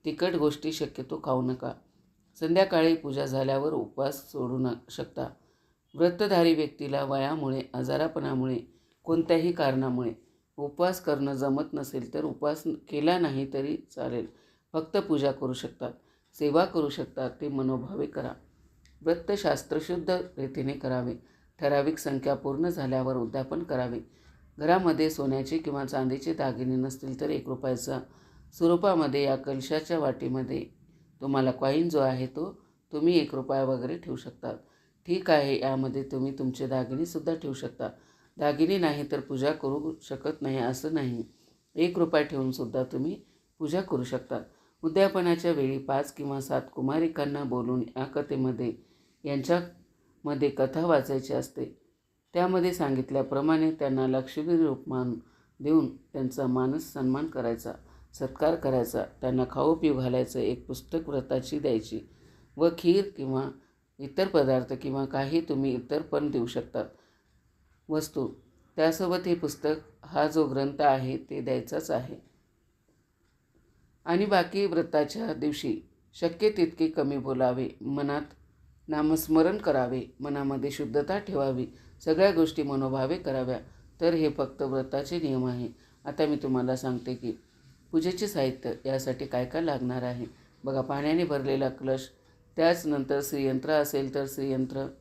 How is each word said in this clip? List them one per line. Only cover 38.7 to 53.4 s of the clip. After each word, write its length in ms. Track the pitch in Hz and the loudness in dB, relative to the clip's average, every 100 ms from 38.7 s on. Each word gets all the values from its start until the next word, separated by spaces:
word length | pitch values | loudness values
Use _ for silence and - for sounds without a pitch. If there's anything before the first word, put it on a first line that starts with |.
| 196 | 4
नाही 340 | 165 143 143 | 2 0 -4
तर 80 | 143 | -4
पूजा 320 | 131 131 139 | -4 0 0
करू 420 | 156 135 143 156 156 | 0 -2 -2 -4 -8
शकत 400 | - 135 151 151 | -12 -6 -6 -4
नाही 160 | 139 131 | -4 -2
असं 360 | 120 127 156 | -2 -2 -2
नाही, 300 | 160 131 117 110 _ _ _ _ | -2 -2 -4 -8 _ _ _ _
एक 240 | - 175 175 | 0 0 2
रुपया 240 | 165 156 | 2 2
ठेवूनसुद्धा 640 | 147 143 131 127 117 131 | 2 -2 -2 -2 -4 -2
तुम्ही 360 | 131 - 147 202 - _ _ _ | -2 -2 -4 -6 -14 _ _ _
पूजा 220 | 151 175 | -2 -2
करू 240 | 180 135 | 0 -4
शकता. 340 | 123 127 - 117 - _ _ _ | -2 -6 -4 -8 -8 _ _ _
उद्यापनाच्या 720 | 160 160 196 190 175 170 175 | 0 4 4 4 2 4 2
वेळी 260 | 151 135 135 | 2 0 0
पाच 340 | 135 139 143 | 0 -2 -2
किंवा 280 | - 143 139 | -6 -6 -6
सात 220 | 135 131 127 | -2 -2 -2
कुमारिकांना 720 | - 131 156 165 160 143 143 | -4 0 2 0 0 -2 -2
बोलून 380 | 135 123 117 127 117 - | -2 -2 0 -2 -2 -6
या 80 | |
कथेमध्ये, 680 | 135 147 143 135 131 120 120 - - _ _ _ | -4 -4 -2 0 0 0 -4 -6 -16 _ _ _
यांच्यामध्ये 1300 | 147 143 131 175 175 - _ _ _ _ 147 143 143 | -4 -4 2 0 0 -14 _ _ _ _ -6 0 0
कथा 360 | - 131 156 170 | 2 0 2 4
वाचायची 480 | 151 131 135 131 | 4 4 -4 -2
असते. 520 | 127 131 - 123 - _ _ _ _ _ | -4 -4 -8 -10 -12 _ _ _ _ _
त्यामध्ये 380 | 175 180 185 180 | 0 2 4 2
सांगितल्याप्रमाणे 960 | 175 147 131 131 139 131 139 | 0 0 0 0 -2 0 2